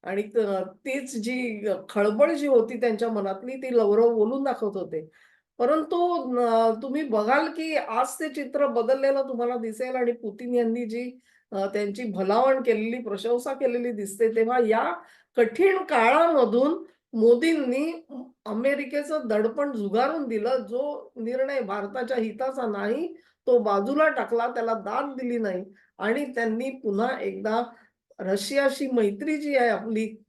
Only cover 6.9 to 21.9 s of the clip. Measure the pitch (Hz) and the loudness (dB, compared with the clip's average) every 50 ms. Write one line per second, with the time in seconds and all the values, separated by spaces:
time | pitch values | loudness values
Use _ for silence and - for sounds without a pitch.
6.9 | 254 294 311 277 220 214 208 214 262 285 320 311 - - 320 320 311 285 - - | -4 -4 -2 0 0 0 2 4 2 2 2 0 -4 -6 -6 -2 -2 -2 -2 -2
7.9 | 220 233 262 269 - - 320 311 269 302 285 254 - 285 285 262 233 233 226 220 | -2 -2 -2 -2 -2 -6 -6 -6 -6 -6 -8 -4 0 0 0 2 2 0 0 0
8.9 | 262 269 269 277 269 277 269 269 262 233 240 240 247 240 220 226 214 220 254 254 | 0 2 2 0 2 0 -2 -4 -4 -4 -2 -2 -2 -4 -6 -6 -6 -6 -6 -4
9.9 | 262 254 247 240 240 240 - 214 202 220 247 240 247 240 240 226 226 233 240 214 | -2 -2 0 0 -2 -2 -6 -10 -10 -8 -8 -2 0 2 2 2 0 -2 -4 -6
10.9 | 220 233 247 247 247 - _ _ _ _ _ _ - 196 196 196 196 208 208 202 | -6 -6 -6 -8 -10 -14 _ _ _ _ _ _ -6 -4 -4 -2 -2 -2 -2 -2
11.9 | 202 202 254 226 196 180 190 190 202 226 254 269 269 262 240 240 226 214 214 226 | -4 -6 -6 -6 -4 -2 0 2 2 4 4 4 2 2 2 2 2 2 0 -4
12.9 | 233 254 247 220 202 196 - 233 240 247 247 302 269 262 277 254 240 240 240 247 | -4 -6 -6 -6 -8 -6 -2 0 0 0 -2 -4 -6 -2 -2 0 0 0 -2 -2
13.9 | 233 208 202 202 - - 226 226 220 226 226 226 247 254 240 214 220 220 254 320 | -4 -4 -6 -8 -2 0 0 2 4 2 2 2 4 2 4 4 4 2 2 0
14.9 | 349 - - - - _ _ _ _ - 240 220 226 - 349 392 381 370 370 - | -4 -6 -10 -20 -20 _ _ _ _ 2 2 2 4 4 4 4 4 4 -2 0
15.9 | 302 240 220 233 262 302 339 339 330 285 247 214 202 240 262 294 339 392 - - | 2 4 4 6 6 6 4 4 6 4 4 4 4 2 2 2 0 -2 -6 -14
16.9 | _ _ _ _ - 226 220 233 240 240 302 330 330 302 277 247 247 269 294 330 | _ _ _ _ -2 4 6 6 6 6 6 2 2 2 0 0 0 0 -2 -2
17.9 | 330 330 - _ 277 254 - - _ _ _ 214 214 220 240 277 285 277 285 254 | -4 -8 -14 _ -16 -14 -14 -16 _ _ _ -6 -6 0 0 0 0 0 -2 -4
18.9 | 302 294 294 285 311 302 254 226 214 208 214 226 226 285 285 285 269 220 202 196 | -4 -4 -4 -2 -4 -6 -2 -2 0 0 0 0 0 -2 -4 -2 -2 -4 -4 -2
19.9 | 185 226 254 285 320 330 285 240 226 214 208 240 262 254 214 196 226 247 277 294 | 0 2 2 2 0 -2 -4 -4 -4 -2 -2 0 -2 -2 -2 -4 -6 -4 -4 -4
20.9 | 294 - - - _ 247 226 226 247 262 269 269 285 269 233 190 196 208 196 196 | -6 -8 -12 -16 _ -8 -6 -6 -2 -2 -2 -2 -2 -4 -4 -4 -4 -6 -6 -6